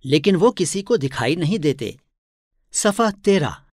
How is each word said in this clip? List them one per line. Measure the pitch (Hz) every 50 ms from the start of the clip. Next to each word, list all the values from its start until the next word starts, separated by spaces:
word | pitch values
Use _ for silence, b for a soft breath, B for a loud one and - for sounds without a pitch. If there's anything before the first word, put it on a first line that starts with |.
| -
लेकिन | 131 143 156 147 202 190
वो | 165 196 247
किसी | - - 180 - - 196
को | 196 - 247
दिखाई | 185 135 131 - - 120 120 156
नहीं | 180 165 151 208 214
देते। | 151 151 131 - 117 98 - _ _ _ _ _ _ _ _ _ _ _ _ _ _ _ -
सफ़ा | - - 208 202 - 233 214
तेरह। | 196 - - 208 196 180 147 110 - - _ _